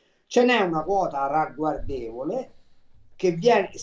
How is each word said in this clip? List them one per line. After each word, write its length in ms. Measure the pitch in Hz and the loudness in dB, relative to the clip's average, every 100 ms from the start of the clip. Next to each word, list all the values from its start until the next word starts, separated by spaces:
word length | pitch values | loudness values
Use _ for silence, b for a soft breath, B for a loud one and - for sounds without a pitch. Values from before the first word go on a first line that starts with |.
| b b _ | b b _
ce 180 | 240 | 2
n'è 160 | 247 240 | 4 4
una 220 | 185 165 | 2 0
quota 440 | 156 196 175 139 139 | 0 0 0 -2 -2
ragguardevole 1200 | 151 147 127 156 135 - 135 113 117 143 240 247 - - - - - - - | 0 -2 -2 -4 -2 -4 -6 -8 -8 -6 -6 -8 -16 -20 -20 -20 -20 -20 -2
che 160 | 185 | 0
viene, 380 | 165 226 220 185 - | 2 4 4 2 -6